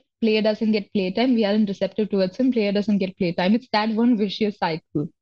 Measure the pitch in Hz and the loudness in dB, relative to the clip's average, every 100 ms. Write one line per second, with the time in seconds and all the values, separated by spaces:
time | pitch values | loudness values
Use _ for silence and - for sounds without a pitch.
0 | _ _ 226 214 214 214 220 214 202 208 | _ _ 0 2 0 0 0 0 -2 -2
1 | 185 208 262 226 202 214 202 190 190 - | -2 0 0 2 2 2 0 -2 -4 -4
2 | 202 196 185 - 254 233 202 202 208 202 | -2 0 -2 0 0 0 0 0 0 0
3 | 196 - 180 175 185 226 - 214 220 214 | -2 -2 -4 0 0 0 0 -2 0 0
4 | 240 220 202 - 208 - 180 160 - 151 | 2 2 -2 -2 -4 -2 -4 -4 -6 -6
5 | 151 - | -6 -10